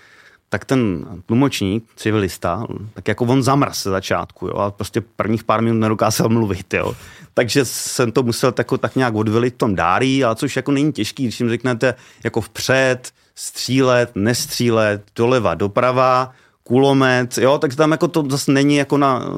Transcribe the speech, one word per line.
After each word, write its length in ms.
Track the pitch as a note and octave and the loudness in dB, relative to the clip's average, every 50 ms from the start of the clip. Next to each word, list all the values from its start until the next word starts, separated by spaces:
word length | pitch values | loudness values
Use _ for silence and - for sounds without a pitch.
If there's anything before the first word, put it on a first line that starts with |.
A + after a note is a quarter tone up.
| _ _ - - - - _ _ _ _ | _ _ -20 -20 -20 -20 _ _ _ _
tak 160 | - G2+ - | -6 -6 -2
ten 400 | - C3+ C3 A#2 G#2 F2+ D2 - - - F2 - | -2 0 0 0 0 -2 -4 -8 -12 -14 -14 -4
tlumočník, 580 | - - B2 C#3+ C3+ - - G2+ F#2+ G2 A2+ - _ _ | -2 0 2 2 0 0 -2 -2 -2 -2 -4 -6 _ _
civilista, 680 | - - A2 G#2+ G#2+ G2 F#2 - - - F2+ E2+ G2+ A#2 - - - G2+ A2 - | -6 -4 -2 0 0 0 -2 -4 -6 -4 -4 -4 -4 -6 -8 -10 -12 -12 -12 -14
tak 140 | - - - | -8 -6 -4
jako 160 | G#2 - B2 | -2 0 0
on 180 | A#2 B2+ C3+ | 2 2 2
zamrz 400 | B2 B2+ C#3 C#3+ C3+ - - - | 2 2 2 2 0 0 -4 -6
ze 80 | - G2+ | -4 -2
začátku, 560 | F#2+ G2 - - - F2 E2+ - _ _ F#2+ | -2 -2 -2 -2 -2 -2 -2 -6 _ _ -10
jo, 80 | F2+ E2 | -6 -4
a 160 | F2+ G2+ G2+ | -2 -4 -4
prostě 300 | G2 - G2+ - - A2+ | -4 -8 -10 -6 -6 -6
prvních 440 | G#2 - _ - - G2+ A2+ G#2+ - | -6 -6 _ -4 -2 -2 -2 -2 0
pár 180 | - A2 A2 | 0 0 0
minut 160 | A2+ A2+ A2+ A2 | 2 0 0 0
nedokázal 480 | G#2+ G#2+ A2 G2+ A#2 G#2+ A2 - C3 A2+ | 2 0 0 2 0 0 0 0 0 2
mluvit, 460 | A2+ A#2+ A2 G2+ F#2+ F#2+ - - - | 2 2 2 0 -2 -6 -6 -4 -4
jo. 200 | F2+ - - A#2+ - - - - - - - _ | -2 -2 -4 -6 -8 -14 -20 -20 -20 -20 -4 _
Takže 300 | - B2+ A2 - C#3 C3 | -2 -2 2 0 0 0
jsem 480 | B2+ - - - - - - B2+ A2+ | 0 -4 -8 -8 -6 -2 -2 -2 0
to 100 | - C#3 | 0 0
musel 300 | B2+ A#2 A2+ - - B2+ | 0 0 0 0 0 0
tako-, 260 | A2 - A#2 - C3+ B2+ | 0 0 -2 -2 -2 -2
tak 180 | - A#2 - | -2 -2 -2
nějak 180 | C3 C3 A#2+ A2 | 0 0 0 0
odvelit 400 | G#2+ A2 A2 G#2 A#2 A#2+ B2+ A#2+ | 0 0 2 2 2 0 0 -2
v 40 | - | 0
tom 160 | C#3+ A#2 F#2+ | 0 0 0
dárí, 500 | E2 E2 E2+ F#2 G#2 B2+ C3 C3+ C3+ C3 | 2 2 2 2 2 2 2 2 2 2
a 100 | A2+ A2+ | 0 0
což 220 | - - C3 - | -2 -4 -4 -4
jako 160 | C3+ B2+ C#3+ | -4 -2 0
není 200 | C#3+ C3+ D3 D#3 | 0 0 0 0
těžký, 300 | B2 - A2+ - - - | -2 -2 -6 -6 -4 -4
když 180 | C3+ A2+ G#2 - | -4 -4 -4 -2
jim 80 | B2 A#2 | -2 -2
řeknete 460 | A2+ A#2 - B2+ B2 A2 C3 B2+ A#2 - - - - - - | -2 -2 -2 -2 -2 0 0 0 -2 -4 -10 -20 -18 -10 -8
jako 160 | A#2 - A#2 | -4 -4 -4
vpřed, 720 | G2+ - - - - - C3 C3 C3+ C3 B2+ B2+ - - - _ _ _ _ | -6 -6 -8 -6 -2 0 2 2 2 2 0 -2 -6 -12 -20 _ _ _ _
střílet, 760 | - - - - - - - B2+ C3+ C3+ B2+ B2 B2 A#2+ A#2+ - | -16 -14 -12 -10 -10 -6 -2 2 2 4 4 4 4 2 0 -2
nestřílet, 880 | F#2+ G2+ A2+ A#2+ - - - - - B2 A#2+ A2+ A2+ A2 G#2+ G#2 G#2 G#2 _ _ | -2 0 0 0 -2 -4 -6 -4 -2 0 2 2 2 2 2 0 -2 -6 _ _
doleva, 380 | - A2+ B2 C3 B2+ G#2 F2+ E2 | 0 2 2 2 2 2 0 0
doprava, 800 | D#2+ G2+ G2+ G2+ B2+ A#2+ B2+ B2+ B2+ C3 C3 B2+ B2+ C3 B2+ - _ _ _ _ _ | 0 -2 0 0 0 2 2 2 2 2 4 2 2 0 -2 -8 _ _ _ _ _
kulomet, 760 | _ - A#2+ C3 C3+ C#3 C#3 C3+ C3+ C3 B2+ B2+ B2+ B2 - A#2 | _ 0 2 4 4 4 4 4 4 4 2 2 0 -2 0 2
jo, 200 | A2 C3 C#3+ D3+ | 2 4 4 2
takže 180 | D#3+ D3 B2 | 0 -2 0
tam 140 | C#3+ D#3 D3+ | 2 2 2
jako 160 | D#3+ - F3 E3 | 2 2 0 0
to 160 | - E3 D3 C3 | 0 -2 -2 -2
zase 220 | C#3 C#3 - - | -4 -2 0 0
není 240 | C3+ C#3 C#3 C#3+ D3 | 2 4 4 4 2
jako 200 | C#3+ C#3 C#3 D3+ C#3+ | 2 2 0 0 2
na 240 | C#3+ C#3 C3 A#2 - F2+ F#2 | 2 2 0 0 -4 -6 -4